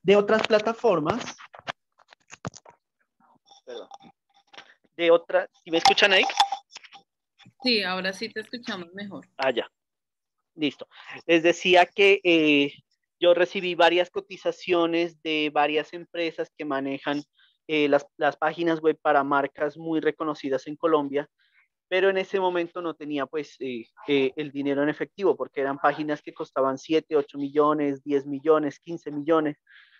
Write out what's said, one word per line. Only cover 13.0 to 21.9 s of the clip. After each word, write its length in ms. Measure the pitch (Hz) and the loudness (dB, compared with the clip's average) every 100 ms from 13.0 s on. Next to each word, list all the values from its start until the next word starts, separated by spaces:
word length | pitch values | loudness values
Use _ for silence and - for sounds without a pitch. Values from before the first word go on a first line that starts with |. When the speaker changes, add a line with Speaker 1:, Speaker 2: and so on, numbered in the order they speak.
| _ _ | _ _
Speaker 1:
yo 140 | 175 | 4
recibí 420 | 175 175 202 180 165 | 4 2 0 -6 2
varias 340 | 165 170 175 | 4 4 -2
cotizaciones 1120 | 202 - 185 175 165 - 175 170 165 170 156 | -6 -12 -8 -6 -6 -2 2 2 0 -2 -6
de 280 | 160 156 151 | -6 -2 0
varias 400 | 151 147 151 147 | 0 0 0 -4
empresas 580 | 175 170 170 165 160 160 _ | -14 -12 -6 -6 -6 -10 _
que 80 | 151 | -6
manejan, 580 | 135 139 139 - 143 147 _ _ _ - | -4 -4 -6 -6 -6 -8 _ _ _ -4
eh, 200 | 151 147 | 0 2
las, 180 | 143 - - | 2 0 -4
las 180 | 151 143 | -4 -2
páginas 460 | 156 156 170 160 | -4 -2 -2 0
web 180 | 156 151 | 0 0
para 220 | 151 147 | 2 2
marcas 540 | 139 143 139 - 147 156 | 2 0 -2 -4 -8 -6
muy 240 | 165 160 | -4 -2
reconocidas 680 | 151 151 160 147 143 131 151 | -2 -4 -8 -6 -4 -6 -6
en 80 | 151 | -4
Colombia, 540 | 165 156 143 139 143 _ _ _ _ _ | 0 0 0 -6 -6 _ _ _ _ _
pero 220 | _ | _